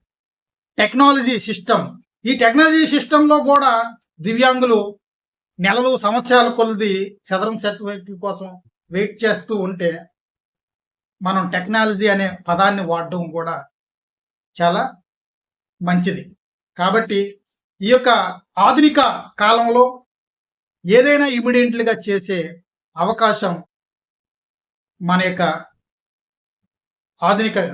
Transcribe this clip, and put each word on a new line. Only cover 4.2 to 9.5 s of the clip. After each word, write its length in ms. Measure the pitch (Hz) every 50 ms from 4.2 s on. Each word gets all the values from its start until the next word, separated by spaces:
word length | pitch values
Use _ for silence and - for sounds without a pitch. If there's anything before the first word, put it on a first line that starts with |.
| 156
దివ్యాంగులు 540 | 214 226 240 262 262 254 247 254 240 220 208 202 202 - _ _ _ _ _ _ _ _ _ _ _ _ -
నెలలు, 320 | 180 196 208 240 247 262 254 -
సంవత్సరాల 500 | 208 208 226 240 240 240 247 247 233 240
కొలది 440 | 240 233 226 226 220 196 220 202 190 190 196 202 - _ _
సదరన్ 360 | - 190 185 208 220 226 185
సర్టిఫికెట్ 500 | 208 208 180 - 208 202 202 196 180 202 196 175
కోసం 280 | 202 196 180 190 190 185 180 - _ _ _ _ _ _
వెయిట్ 260 | 170 190 214 208 - -
చేస్తూ 360 | 226 214 208 - - -